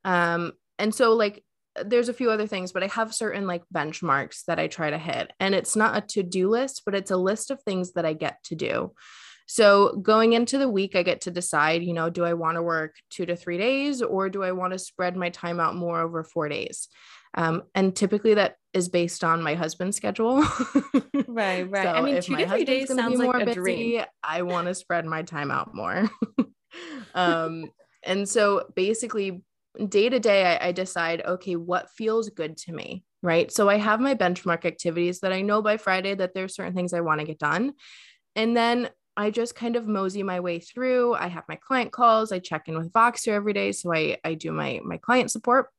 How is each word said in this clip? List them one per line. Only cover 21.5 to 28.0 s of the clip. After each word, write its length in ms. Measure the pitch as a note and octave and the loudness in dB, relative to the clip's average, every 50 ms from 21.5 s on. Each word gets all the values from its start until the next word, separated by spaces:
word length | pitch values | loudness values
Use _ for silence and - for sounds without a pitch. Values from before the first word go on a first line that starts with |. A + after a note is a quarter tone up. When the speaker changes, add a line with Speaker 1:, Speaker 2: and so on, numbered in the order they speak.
| F#3 F#3 F3+ F#3 | 0 -2 -2 -2
Speaker 2:
right. 140 | G3 G3 | -2 0
Speaker 1:
So 80 | F#3+ F3+ | 0 2
Speaker 2:
I 100 | E3 - | 2 2
mean, 140 | C4 C#4+ C#4+ | 2 2 2
Speaker 1:
if 100 | F3+ - | 0 0
Speaker 2:
two 60 | F3+ | 0
Speaker 1:
my 120 | - - - | 0 0 0
Speaker 2:
to 0 | |
three 140 | - - - | 0 0 0
Speaker 1:
husband's 100 | E4+ C4 | 2 2
Speaker 2:
days 180 | C4 C4 C4+ C4 | 0 0 0 -2
Speaker 1:
gonna 140 | C4 B3+ | 0 0
Speaker 2:
sounds 100 | A#3 A#3 | 0 0
Speaker 1:
be 140 | B3+ B3 B3+ | 2 2 2
Speaker 2:
like 0 | |
Speaker 1:
more 100 | B3 B3 B3 | 2 2 2
Speaker 2:
a 160 | G#3+ A#3+ A#3 | 2 0 -2
dream. 220 | F3+ F#3 F#3+ - | 0 -2 -2 -2
Speaker 1:
busy, 280 | A#3 A#3 A#3 A#3 A3+ - - _ _ | -2 -2 -2 -2 -2 -4 -8 _ _
I 200 | - - D#3 E3+ | -8 -4 -4 -2
wanna 300 | F3+ F3 F3+ F3 E3+ F3 | -2 -2 -2 -2 -2 -2
spread 320 | F#3+ - - _ F3 E3+ E3 | -6 -6 -4 _ -2 -2 -2
my 180 | D#3+ D#3+ D#3+ | -2 -6 -6
time 280 | D#3+ - E3 D3 C#3+ C#3 | -6 -6 -6 -6 -4 -2
out 240 | C3 - - - - | -2 -4 -4 -6 -8
more. 340 | - - F2 G2+ F3+ G#3 - - - A3+ - _ - | -6 -6 -4 0 0 0 -2 -2 -4 -6 -4 _ -4
<laughs> 60 | - - _ _ _ _ - F4 F4 E4 D4+ C4 G#3 - - | -4 -4 _ _ _ _ -18 -16 -14 -14 -14 -14 -14 -6 -2
Um, 560 | F3+ F3+ F3 E3+ E3 E3 D#3+ E3 D#3+ D#3+ - _ _ _ _ _ _ | 0 2 2 2 0 -2 -4 -6 -8 -12 -14 _ _ _ _ _ _